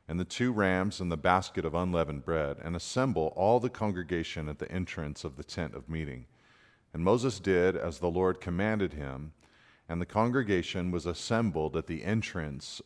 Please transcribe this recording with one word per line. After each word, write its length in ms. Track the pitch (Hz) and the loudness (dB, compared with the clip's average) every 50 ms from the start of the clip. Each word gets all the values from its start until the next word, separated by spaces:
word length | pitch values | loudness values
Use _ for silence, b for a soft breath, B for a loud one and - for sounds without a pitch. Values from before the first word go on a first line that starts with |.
| b - | b -4
and 100 | 80 90 | -4 -2
the 60 | 87 | -2
two 260 | - - - 123 127 | -4 -2 0 0 2
rams 480 | 117 107 101 92 92 92 95 104 - - | 4 4 4 4 4 4 2 0 -2 -2
and 100 | 92 87 | -2 -2
the 60 | 85 | -2
basket 480 | 76 76 90 90 95 95 - - 95 80 | 2 4 4 4 4 4 0 -2 -2 -2
of 100 | 80 73 | 0 0
unleavened 520 | 85 90 90 87 85 80 73 73 69 64 | 0 0 2 2 2 2 0 -2 -4 -4
bread, 320 | 80 82 80 73 71 69 - | -2 0 0 0 0 -4 -6
and 140 | - 82 87 | -6 -6 -6
assemble 560 | 85 - - - 127 131 135 95 82 80 78 - | -6 -6 -4 -2 0 0 2 2 0 0 0 0
all 240 | 85 95 104 120 123 | 2 4 4 4 4
the 80 | 113 110 | 2 0
congregation 800 | - - 110 104 92 90 87 76 87 85 80 - - 82 78 76 | -2 -2 -2 -2 -2 -2 -2 -2 -2 -2 -2 -2 -4 -6 -6 -6
at 100 | 73 - | -6 -6
the 100 | - - | -6 -4
entrance 540 | 80 92 90 - - - 78 73 73 - - | -2 -2 -4 -4 -4 -6 -6 -6 -6 -8 -10
of 140 | 80 65 | -10 -10
the 80 | - - | -10 -12
tent 280 | - - 98 82 69 - | -8 -6 -6 -6 -4 -6
of 140 | 69 60 | -10 -8
meeting.' 380 | 76 80 80 78 71 64 62 62 b b b b b b b b b b b b b - | -6 -6 -4 -4 -6 -8 -10 -14 b b b b b b b b b b b b b -4
And 80 | 80 | 2
Moses 380 | 85 95 113 123 120 135 95 95 | 4 4 4 4 4 0 -2 0
did 380 | - 98 92 87 87 92 87 | 2 4 6 6 6 4 4
as 220 | - - 85 78 - | 2 -2 -4 -2 -2
the 120 | 90 87 | 0 0
Lord 300 | 82 90 92 92 92 - | 2 4 4 2 2 0
commanded 500 | - 95 85 90 101 110 110 104 98 80 | -2 -2 0 0 2 2 2 0 0 -2
him, 400 | 73 73 71 67 65 67 76 78 - b b b b b b b b b b | -2 -6 -8 -8 -8 -10 -10 -12 -16 b b b b b b b b b b
and 140 | - 85 85 | -6 -4 -4
the 40 | 87 | -4
congregation 840 | - - 107 113 123 123 139 120 101 98 87 82 - - 92 87 90 | 0 2 2 2 4 2 2 2 2 2 2 2 0 -2 -2 -2 0
was 140 | 87 85 78 | -2 -2 -2
assembled 720 | 87 82 - - - 117 113 117 104 76 80 78 78 - | -2 -4 -4 -2 0 0 2 2 2 0 0 0 0 0
at 100 | 80 78 | -2 -2
the 160 | - 82 71 - | -4 -6 -4 -2
entrance 800 | 92 107 110 98 - - 90 78 76 69 69 - - - - - | 0 0 0 0 -2 -4 -6 -6 -6 -6 -8 -10 -12 -12 -14 -12